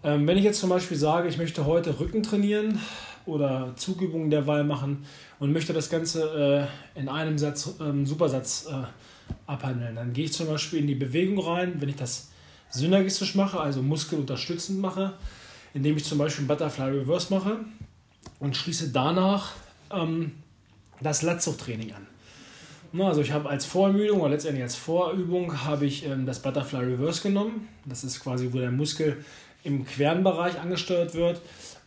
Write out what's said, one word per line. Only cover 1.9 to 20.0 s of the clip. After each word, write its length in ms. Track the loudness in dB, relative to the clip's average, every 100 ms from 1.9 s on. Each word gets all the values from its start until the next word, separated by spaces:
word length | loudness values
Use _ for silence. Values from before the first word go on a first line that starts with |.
| -2
Rücken 240 | 0 0
trainieren 560 | 0 2 4 2 2 0 -4 -12 -14 -14 -4
oder 480 | 0 0 0 -4 -6
Zugübungen 540 | -6 -2 -2 0 2
derweil 340 | 2 4 2
machen 420 | 2 0 -2 -4 -8 -18 -20 -4
und 120 | 0
möchte 220 | 0 2
das 160 | -2 0
Ganze, 800 | -2 -2 -2 -2 2 4 4 2 -8 -16 -8
äh, 40 |
in 100 | -4
einem 280 | -2 0 0
Satz, 380 | 0 -2 -8 -6
ähm, 240 | -2 0 0
Supersatz, 640 | 2 2 2 -2 -6 -6
äh, 140 | -8 -8 -12 -20 -20 -14 -14 -8
abhandeln, 500 | -6 -4 -4 -4 -6
dann 180 | -4
gehe 120 | -2 -2
ich 80 |
zum 140 | -2 -2
Beispiel 320 | -2 -2 0
in 80 | 0
die 80 | 0
Bewegung 440 | 0 0 2 0
rein, 420 | 0 0 0 -2
wenn 80 | -4
ich 80 | -4
das 320 | -6 -6 -10 -20 -20 -20 -12
synergistisch 680 | -2 4 4 4 0 0 2
mache, 240 | 0 0
also 220 | -2 0
muskelunterstützend 960 | 0 0 -2 -4 -2 -4 -4 -6 -4 -2
mache, 340 | -2 -2 -2 -4 -12 -14 -20 -20 -10
indem 240 | -2 2 2
ich 80 | 0
zum 120 | 0
Beispiel 240 | 0 0
einen 60 | 0
Butterfly 420 | 0 0 -2 0 0
Reverse 340 | 2 0 2
mache 260 | 0 0 -2 -6 -14 -18 -20 _ _ -20 -6
und 160 | -4 -2
schließe 340 | -2 -4 0
danach, 640 | 2 2 4 4 2 -2 -14 -20 -20 -8
ähm, 420 | -4